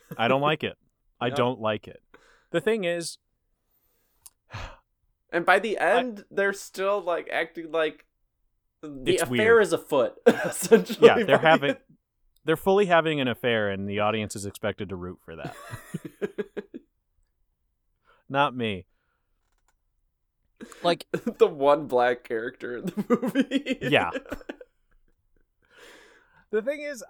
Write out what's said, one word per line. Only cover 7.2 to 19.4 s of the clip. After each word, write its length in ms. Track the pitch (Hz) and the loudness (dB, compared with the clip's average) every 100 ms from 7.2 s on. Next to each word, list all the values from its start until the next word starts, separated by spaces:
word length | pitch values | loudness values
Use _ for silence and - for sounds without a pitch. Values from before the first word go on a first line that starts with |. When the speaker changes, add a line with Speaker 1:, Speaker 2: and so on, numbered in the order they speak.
| 143 | -4
Speaker 2:
acting 400 | 139 165 170 160 | -4 -4 -8 -6
like 340 | 160 160 156 _ _ _ _ _ _ _ _ | -2 -2 -2 _ _ _ _ _ _ _ _
the 300 | 156 139 131 | -16 -4 0
Speaker 1:
It's 100 | 185 | 0
Speaker 2:
affair 320 | 160 123 220 233 | 0 2 4 6
Speaker 1:
weird. 80 | |
Speaker 2:
is 100 | 196 | 4
afoot, 400 | 160 - 147 110 - | 0 0 0 0 2
<laughs> 60 | - | 2
essentially, 800 | - - - - 220 185 214 220 | 2 -2 -6 2 4 4 4 6
Speaker 1:
Yeah, 80 | 202 | 6
they're 100 | 202 | 4
Speaker 2:
by 60 | 139 | 4
the 60 | 156 | 6
Speaker 1:
having, 200 | 160 139 | 4 4
Speaker 2:
end. 80 | 131 _ _ _ _ _ _ - | -2 _ _ _ _ _ _ -2
Speaker 1:
they're 100 | 160 | 0
fully 300 | - 190 202 | 2 2 4
having 340 | 170 160 151 | 4 4 0
an 80 | 127 | 0
affair, 420 | 113 127 113 104 | 0 0 0 0
and 180 | 98 98 | -2 -4
the 100 | 101 | -2
audience 360 | 104 110 104 107 | 0 0 -4 -8
is 100 | 98 | -10
expected 420 | - 107 95 98 | -6 -6 -6 -8
to 60 | 92 | -10
root 220 | 90 92 - | -10 -14 -16
for 100 | 82 | -14
that. 200 | 71 - - 117 - - - - 202 - 208 - - | -14 -14 -16 -16 -12 -12 -12 -10 -10 -8 -12 -12 -16
Speaker 2:
<laughs> 40 | - - _ _ _ _ _ _ _ _ _ _ _ _ _ _ | -18 -20 _ _ _ _ _ _ _ _ _ _ _ _ _ _
Speaker 1:
Not 260 | 139 143 123 | 0 0 0
me. 300 | 113 95 - _ _ _ _ _ | -4 -6 -10 _ _ _ _ _